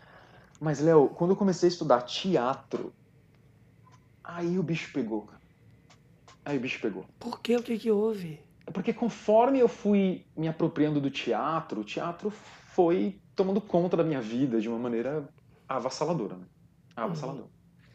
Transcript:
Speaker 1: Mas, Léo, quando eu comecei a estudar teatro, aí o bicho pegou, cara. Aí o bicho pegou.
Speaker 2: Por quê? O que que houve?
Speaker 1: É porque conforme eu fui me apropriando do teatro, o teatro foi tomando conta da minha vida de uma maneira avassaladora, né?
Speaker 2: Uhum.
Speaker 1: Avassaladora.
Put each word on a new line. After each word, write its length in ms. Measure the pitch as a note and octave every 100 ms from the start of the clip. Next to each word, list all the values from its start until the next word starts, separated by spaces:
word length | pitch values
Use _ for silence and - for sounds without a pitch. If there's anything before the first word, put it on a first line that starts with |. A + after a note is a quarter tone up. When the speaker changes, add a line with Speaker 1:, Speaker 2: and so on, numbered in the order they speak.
| - - - - - -
Speaker 1:
Mas, 200 | D3+ C#3
Léo, 280 | D#3 D#3+ C3
quando 220 | - E3+
eu 40 | F#3+
comecei 320 | G3+ E3+ F3
a 40 |
estudar 300 | F3 D#3 B2
teatro, 880 | B2 - F#3+ D#3+ A#2+ C3+ - - - - _ _ _ _ _ _ _ _ _ - _ _
aí 360 | - E3+ F3 F#3
o 40 |
bicho 300 | E3 E3 -
pegou, 300 | D3 A2+ G#2+
cara. 180 | - - _ _ - - _ - _ _ - -
Aí 120 | - C#3+
o 40 |
bicho 200 | B2+ -
pegou. 240 | A2+ F#2+ - _
Speaker 2:
Por 220 | A#3+ -
quê? 160 | - A#3+
O 60 |
que 160 | A#3 A3+
que 120 | A3+
houve? 500 | G#3 A3 G#3 F3 D3+ - _ -
Speaker 1:
É 40 |
porque 220 | E3 G3+
conforme 680 | A3+ A#3 - - G#3+ B3 C4+
eu 100 | A#3
fui 560 | - G3+ G3+ F#3+ F3 - -
me 100 | D#3+
apropriando 540 | D#3+ E3 - D3+ D3
do 100 | C#3
teatro, 720 | - - A2 C#3 D#3+ D#3+ G#2
o 40 |
teatro 460 | G#2 - D#3+ E3+ G#3
foi 880 | G#3 - - - - E3+ F#3 G3+ - _
tomando 260 | - F#3+ G3+
conta 360 | - F3 F3 E3
da 80 |
minha 160 | D#3+ C#3
vida 400 | G#2+ A#2+ C#3 A2+
de 80 | G#2+
uma 100 | A#2
maneira 500 | B2 A#2 A#2+ D#3 D3 - _ - -
avassaladora, 680 | C3 A#2+ - D3+ E3+ G2 F#2
né? 80 | F2+ _ _ _ _ -
Speaker 2:
Uhum. 80 |
Speaker 1:
Avassaladora. 440 | A2+ D#3+ C3 C3+ G2+ _ _ _ _